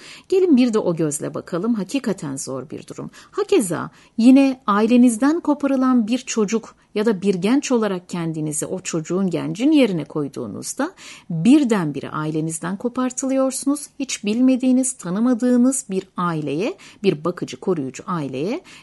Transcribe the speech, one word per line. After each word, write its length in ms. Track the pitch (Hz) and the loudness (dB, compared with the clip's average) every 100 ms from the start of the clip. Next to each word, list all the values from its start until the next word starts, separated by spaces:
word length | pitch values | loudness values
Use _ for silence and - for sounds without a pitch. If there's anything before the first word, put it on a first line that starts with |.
| - - - | -20 -16 -2
Gelin 280 | 381 370 254 | 2 6 6
bir 160 | 254 | 6
de 60 | 220 | 2
o 160 | - 165 | 0 0
gözle 380 | 156 143 143 | -2 -2 -6
bakalım. 400 | 156 - 170 220 | -8 -6 -4 -2
Hakikaten 640 | 233 180 277 247 180 151 135 | -2 -2 -4 -2 -4 -6 -8
zor 340 | - 131 135 | -8 -8 -10
bir 180 | - - | -14 -14
durum. 240 | - 147 - - | -14 -14 -14 -14
Hakeza 580 | - 415 392 190 147 143 - _ - | -6 0 2 2 -4 -6 -12 _ 2
yine 440 | 226 262 269 262 - | 6 8 6 0 0
ailenizden 720 | 202 220 247 247 220 269 339 | 2 4 6 6 4 2 0
koparılan 680 | 320 294 277 269 262 247 214 | 0 0 0 0 2 2 2
bir 100 | 254 | -2
çocuk 580 | - - 202 220 - - _ 208 | -4 -2 0 -2 -6 -20 _ -2
ya 100 | 214 | 0
da 160 | 196 | 0
bir 140 | 196 190 | 0 0
genç 360 | 190 269 - | 2 0 2
olarak 380 | 247 214 185 175 | 0 0 -4 -6
kendinizi 560 | 175 165 156 156 151 - | -6 -4 -4 -4 -4 -6
o 140 | 185 | -8
çocuğun, 500 | - 170 156 175 196 | -6 -6 -4 -2 -2
gencin 420 | 160 139 165 262 | -2 -4 0 2
yerine 340 | 311 240 180 143 | 4 4 2 -4
koyduğunuzda 840 | 151 143 131 117 110 131 - 294 - - - - | -6 -6 -6 -10 -10 -10 -8 -8 -8 -20 -18 -8
birdenbire 800 | 165 175 302 262 220 160 143 - | 0 6 6 6 0 -2 -4 -8
ailenizden 680 | - 156 156 160 165 170 196 | -8 -4 -4 -4 -6 -6 -6
kopartılıyorsunuz. 1120 | 240 240 254 - 269 269 262 262 - 285 - - | -6 -4 -4 -4 -2 0 0 -2 -2 -4 -4 -10
Hiç 260 | 269 - 202 | -8 -6 -2
bilmediğiniz, 680 | 220 254 262 254 254 262 | 2 4 4 2 2 0
tanımadığınız 920 | - 175 185 240 240 247 247 247 269 - | -4 -6 -2 0 2 2 4 4 2 -4
bir 140 | 190 - - | -6 -6 -4
aileye, 600 | 175 160 147 143 226 381 - - | -4 -2 -4 -4 -4 -6 -16 -4
bir 200 | 196 156 | 0 0
bakıcı, 340 | 165 175 - - | -2 -6 -8 -8
koruyucu 440 | - 170 131 123 - | -4 -4 -4 -10 -8
aileye 540 | 175 139 131 165 302 - - | -6 -6 -6 -6 -6 -10 -20